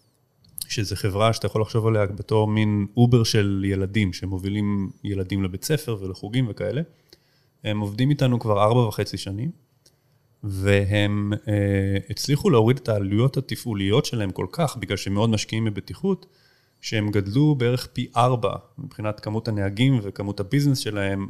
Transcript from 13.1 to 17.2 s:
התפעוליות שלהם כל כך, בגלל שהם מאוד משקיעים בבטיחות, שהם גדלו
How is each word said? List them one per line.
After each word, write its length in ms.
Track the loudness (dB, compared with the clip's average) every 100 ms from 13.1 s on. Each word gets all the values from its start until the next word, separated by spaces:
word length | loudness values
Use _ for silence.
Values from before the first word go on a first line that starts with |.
| 2 2 0
התפעוליות 680 | -4 -6 -6 -2 2 2
שלהם 260 | 0 -2 -4
כל 160 | -4 -6
כך, 240 | -2 -4 -4
בגלל 200 | -6 -6
שהם 180 | -2
מאוד 160 | 0 2
משקיעים 340 | 0 -2 -4
בבטיחות, 640 | -4 -4 -8 -6 -2 -2 -6 _ _ _ _ _
שהם 300 | -6 -2 0
גדלו 440 | 0